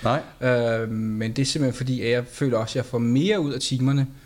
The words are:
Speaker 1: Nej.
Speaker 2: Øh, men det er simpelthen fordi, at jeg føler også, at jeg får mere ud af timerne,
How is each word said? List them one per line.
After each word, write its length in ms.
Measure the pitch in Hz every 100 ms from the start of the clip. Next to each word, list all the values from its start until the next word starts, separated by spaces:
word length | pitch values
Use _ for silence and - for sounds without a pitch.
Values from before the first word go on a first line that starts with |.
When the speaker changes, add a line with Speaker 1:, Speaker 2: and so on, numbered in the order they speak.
Speaker 1:
Nej. 180 | 110 139 156 - 127
Speaker 2:
Øh, 380 | 123 117 113 113
men 420 | 110 110 110 113
det 100 | 117
er 40 | 135
simpelthen 300 | 160 135 117
fordi, 260 | 127 127
at 80 | 113
jeg 140 | 123 123
føler 260 | - 139 117
også, 140 | 107
at 40 | 135
jeg 80 |
får 140 | 120 120
mere 420 | 117 127 175 214
ud 120 | 147
af 80 | 131
timerne, 460 | - 131 131 139 131 -